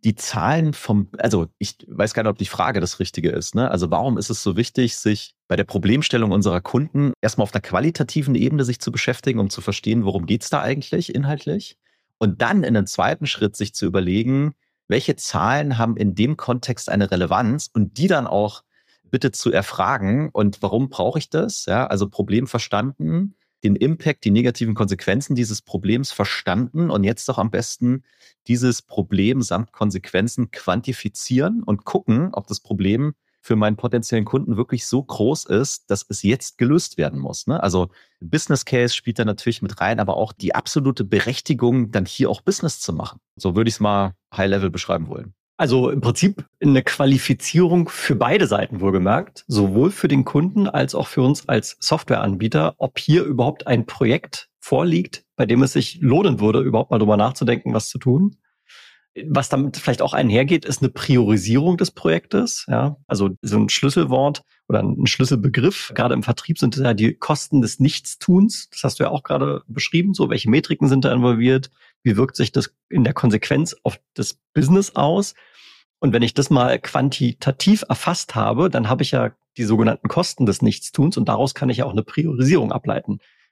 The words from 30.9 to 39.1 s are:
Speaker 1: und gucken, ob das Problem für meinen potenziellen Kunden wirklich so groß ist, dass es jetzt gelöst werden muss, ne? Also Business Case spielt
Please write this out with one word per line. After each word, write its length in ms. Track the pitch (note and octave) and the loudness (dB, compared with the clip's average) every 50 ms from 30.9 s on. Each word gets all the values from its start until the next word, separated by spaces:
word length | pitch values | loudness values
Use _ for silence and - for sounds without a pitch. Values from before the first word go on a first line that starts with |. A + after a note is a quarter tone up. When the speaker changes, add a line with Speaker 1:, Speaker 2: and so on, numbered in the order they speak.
| A2+ - - G2+ - - - - B2+ B2+ D3 F#3+ A3+ A#3 - | -8 -6 -8 -10 -8 -8 -6 -2 0 0 0 0 -2 -2 -2
Speaker 1:
und 200 | - G2+ - - | -2 -4 -4 -2
gucken, 460 | - - G3 - - A2 B2+ E3+ F#3+ - | -4 -4 -2 0 0 0 0 0 -2 -4
ob 120 | - - | -8 -8
das 120 | - G#2 - | -8 -10 -10
Problem 560 | - - - G2 F#2+ G2 G#2+ A#2+ C#3+ D3+ - - _ _ _ _ | -8 -8 -4 -2 0 0 2 0 0 -2 -4 -8 _ _ _ _
für 140 | _ - A2+ | _ 0 0
meinen 200 | G#2 G#2+ G#2+ G#2+ | 2 2 0 0
potenziellen 500 | - - A#2 A#2 A#2+ A2+ - A#2+ A2+ G#2 | -2 -2 -2 -2 -2 -2 0 -2 -2 0
Kunden 320 | - - C3 - - A#2 | 0 -2 -2 -2 -2 -2
wirklich 280 | G#2 A#2+ - C3 A#2 - | -2 -2 -2 -4 -6 -4
so 160 | - A#2+ C3+ | -2 -2 -2
groß 440 | C3 - - - G#2 B2 D#3 - - | -2 -4 -4 0 0 0 0 -2 -2
ist, 440 | - F#2+ A2 C#3 - - - - - | -2 0 0 0 -2 -6 -10 -4 -4
dass 160 | G2+ - - | -4 -4 -4
es 140 | - G2+ - | -8 -8 -2
jetzt 380 | - G2 C3 C3 - - - - | 0 0 0 0 -4 -12 -4 -2
gelöst 380 | A#2+ B2+ D3+ F3+ - - - | 0 2 2 2 0 -2 -4
werden 220 | - D#2 - - C#2 | -4 -4 -4 -4 -6
muss, 280 | C#2 C#2 - - - | -8 -8 -10 -6 -4
ne? 140 | - D3+ - | -4 -2 0
Also 280 | - G2 F2 F#2 F2 F2+ - _ _ _ _ _ | 0 0 2 0 0 -2 -6 _ _ _ _ _
Business 420 | E2+ E2 - D#3 - - D3 - - | -6 -4 -4 -2 0 0 -2 -2 0
Case 300 | - C3+ B2 A#2+ A#2+ - | -2 0 2 2 0 0
spielt 260 | - - A#2+ | -2 -4 -4